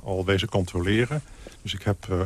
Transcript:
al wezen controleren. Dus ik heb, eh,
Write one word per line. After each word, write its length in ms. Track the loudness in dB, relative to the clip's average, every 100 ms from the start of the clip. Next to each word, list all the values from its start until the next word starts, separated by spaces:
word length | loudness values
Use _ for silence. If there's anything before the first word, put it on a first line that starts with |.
al 220 | -4 -2
wezen 240 | 2 2 2
controleren. 720 | 0 0 0 2 2 2 -2 -6 -16 -18 -14
Dus 120 | -10
ik 80 | -4
heb, 240 | -2 -2 -2
eh, 100 | -2